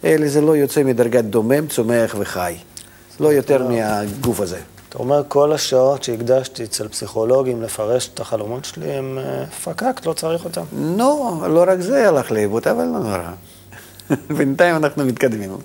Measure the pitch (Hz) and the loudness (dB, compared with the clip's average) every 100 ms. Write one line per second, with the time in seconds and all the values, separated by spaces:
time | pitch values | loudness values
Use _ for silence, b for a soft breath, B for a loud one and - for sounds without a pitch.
0 | - 160 151 143 151 156 139 - 135 120 | 2 2 4 2 4 4 2 2 2 2
1 | 120 120 110 113 110 135 151 - 113 120 | 2 2 2 0 2 2 0 -2 0 2
2 | 113 104 101 95 90 87 - B B B | 0 -2 -6 -4 -6 -6 -14 B B B
3 | B B 151 147 131 139 123 120 107 107 | B B 2 2 4 0 2 0 0 -2
4 | 104 101 123 101 98 87 - - - 131 | -4 -4 -2 -2 -2 -6 -14 -20 -18 -8
5 | 120 143 143 143 147 151 - 127 131 139 | 0 0 2 2 4 2 2 4 4 2
6 | 127 113 117 131 131 - 113 - 107 - | -2 -6 2 2 0 -10 -10 -8 -8 -8
7 | 104 - 110 131 131 120 113 - 107 123 | -8 -2 2 2 2 -2 -6 -4 -2 0
8 | - - 113 113 107 120 147 - 156 143 | -2 -8 -6 -6 -6 -8 -10 -10 -8 -6
9 | 131 135 135 131 135 - - 165 233 262 | -6 -8 -6 -8 -8 -10 -10 -4 -4 -4
10 | 170 160 165 165 170 170 165 - 147 180 | -4 -4 -4 -4 -6 -10 -8 -6 -2 2
11 | 254 294 254 170 175 160 180 185 180 262 | 2 2 -2 -4 2 4 4 2 2 2
12 | 220 151 120 110 104 110 156 233 - - | 4 4 2 0 0 0 0 0 -2 -2
13 | 120 98 85 87 B B B B B B | -4 -4 -6 -12 B B B B B B
14 | - 143 - 151 143 135 175 160 151 143 | -4 -4 -2 0 0 4 4 4 0 0
15 | 135 117 131 113 98 95 | -2 2 0 0 -6 -10